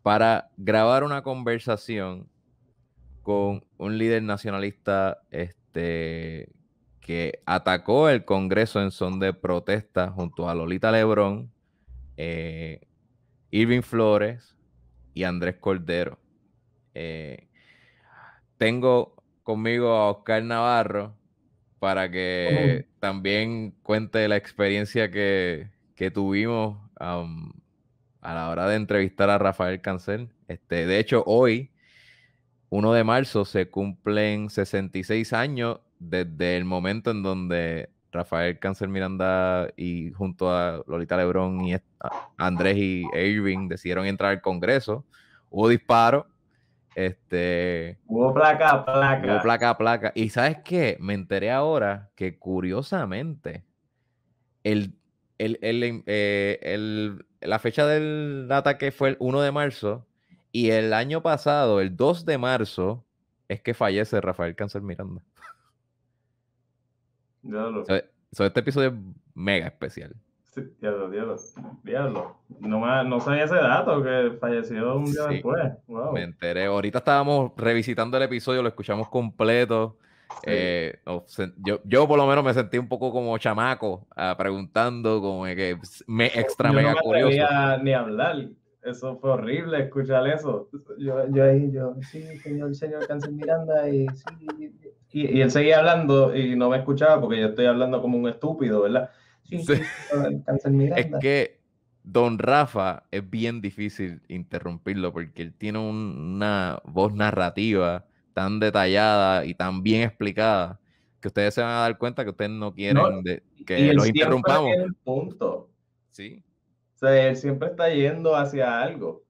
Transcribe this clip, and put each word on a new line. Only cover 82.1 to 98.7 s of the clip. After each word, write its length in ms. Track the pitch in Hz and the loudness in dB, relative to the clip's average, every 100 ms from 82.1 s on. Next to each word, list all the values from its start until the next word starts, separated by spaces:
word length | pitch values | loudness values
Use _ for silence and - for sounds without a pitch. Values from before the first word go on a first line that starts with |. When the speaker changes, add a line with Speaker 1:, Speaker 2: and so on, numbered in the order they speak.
| 147 | 6
Speaker 1:
lo 80 | 139 | 6
menos 160 | 139 | 4
me 100 | 135 | 4
sentí 240 | 127 107 123 | 0 0 -4
un 100 | 123 | -4
poco 220 | 123 127 | -4 -2
como 260 | 120 120 113 | -2 -2 -2
chamaco, 680 | 123 107 123 127 107 92 - | 0 0 0 0 -4 -6 -12
ah, 200 | - 92 90 | -6 -4 -2
preguntando, 840 | 98 98 92 110 120 120 113 110 | -2 -4 -2 0 0 0 0 0
como 240 | 98 95 | -2 -4
de 100 | 92 | -6
que 220 | 90 92 87 - - - | -4 -4 -4 -10 -20 -6
me, 180 | 113 120 | 0 2
extra 420 | 117 107 - 139 | 2 -2 0 2
Speaker 2:
Yo 60 | |
Speaker 1:
mega 140 | 139 139 | 4 4
Speaker 2:
no 60 | |
me 60 | - | 2
Speaker 1:
curioso. 260 | 156 165 135 139 | 2 4 4 4
Speaker 2:
atrevía 340 | 147 143 135 131 | 4 4 2 2
ni 100 | 135 | 2
a 60 | 127 | 0
hablar. 480 | 113 107 156 147 110 - _ _ | 0 -2 -2 -2 -8 -16 _ _
Eso 360 | 123 123 131 123 | -12 -8 -10 -4
fue 120 | 135 | -2
horrible, 480 | 127 113 151 170 151 | 0 0 -4 -2 -2
escuchar 420 | 135 139 135 131 135 | -2 -4 2 2 2
eso. 420 | 156 151 104 - 143 - - | 0 -2 -4 -6 -18 -16 -8
Yo, 300 | 139 131 135 | -4 -2 0
yo 140 | 135 | 6
ahí, 260 | 135 139 143 | 6 6 4
yo, 220 | 135 127 131 135 | -2 -6 -8 -12
"Sí, 120 | 156 160 147 | -14 -14 -14
señor, 340 | 151 147 143 | -8 -6 -6
señor 320 | 139 156 151 | -6 -8 -6
Cancel 280 | 147 147 147 | -6 -6 -6
Miranda", 560 | 147 151 165 160 151 147 | -8 -2 -2 2 0 2
y, 180 | 139 135 | 0 0
"Sí", 560 | 131 - - - 302 - - - _ _ | -4 -14 -14 -12 -12 -14 -16 -20 _ _
y, 260 | 147 143 131 | -4 2 4
y 40 | |
él 100 | 123 | 4
seguía 280 | 147 151 156 | 6 6 8
hablando 540 | 165 170 147 139 131 | 8 4 6 6 6
y 220 | - 127 | 4 0
no 140 | 123 123 | 2 2
me 80 | 131 | 2
escuchaba 420 | 135 139 151 156 | 0 4 6 6
porque 200 | 113 113 | 4 0
yo 60 | 107 | 0
estoy 180 | 110 | 4
hablando 360 | 123 120 127 127 | 4 4 2 0
como 160 | 120 123 | 0 0
un 120 | 120 | 0
estúpido, 540 | 113 151 160 123 | -2 -6 -2 0